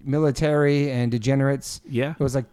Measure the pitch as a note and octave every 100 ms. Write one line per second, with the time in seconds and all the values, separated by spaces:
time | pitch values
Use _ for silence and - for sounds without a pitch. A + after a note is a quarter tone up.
0 | C3+ D3 D#3 - D#3 D3 C#3+ C#3+ C#3+ B2
1 | A#2 A#2+ A#2+ C3+ C3+ C#3 - - - B2
2 | C#3 D#3+ C#3 C3+ B2